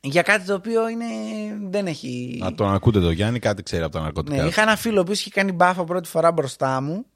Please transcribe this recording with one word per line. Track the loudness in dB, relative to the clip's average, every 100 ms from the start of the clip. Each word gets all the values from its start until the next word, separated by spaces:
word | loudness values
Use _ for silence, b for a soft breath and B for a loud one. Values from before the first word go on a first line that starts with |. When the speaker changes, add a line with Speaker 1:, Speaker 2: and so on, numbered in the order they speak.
| 2
Speaker 1:
Για | 2
κάτι | 4 2 2
το |
οποίο | -4 0 0 0
είναι... | -4 -8 -8 -8 -6 -8 -8 -4
δεν | -2 -2
έχει | -6 -6 -8 -6 -4
Speaker 2:
Να | -6
τον | 0 2
ακούτε | 4 4 4
το | 4
Γιάννη, | 2 0 0
κάτι | -2 -2
ξέρει | -4 -4
από | -2
τα | -4
ναρκωτικά. | -4 -4 -2 0
Speaker 1:
Ναι, | 0
είχα | 2
ένα | 2 2
φίλο | 2 2
ο |
οποίος | 2 -2
είχε | -2
κάνει | -2 0
μπάφα | 4 2 2
πρώτη | -2 -4 -2
φορά | 2 2
μπροστά | 2 -2 -2 -2 0
μου. | -2 -6 -8